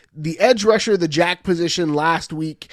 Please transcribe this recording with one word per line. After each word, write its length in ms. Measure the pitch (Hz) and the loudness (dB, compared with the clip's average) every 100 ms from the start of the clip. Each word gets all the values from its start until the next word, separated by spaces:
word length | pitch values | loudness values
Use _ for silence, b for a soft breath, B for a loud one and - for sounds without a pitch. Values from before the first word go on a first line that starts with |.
| B 156 | B -10
the 240 | 156 165 | -8 2
edge 240 | 233 233 | 2 4
rusher, 320 | 208 214 233 196 | 2 2 2 0
the 120 | 165 | 0
jack 340 | 147 170 180 | 0 0 0
position 540 | 190 170 170 180 160 147 | -2 -2 -2 -2 -2 0
last 360 | 160 160 - | 0 0 -4
week. 400 | 156 160 147 - | -8 -8 -10 -18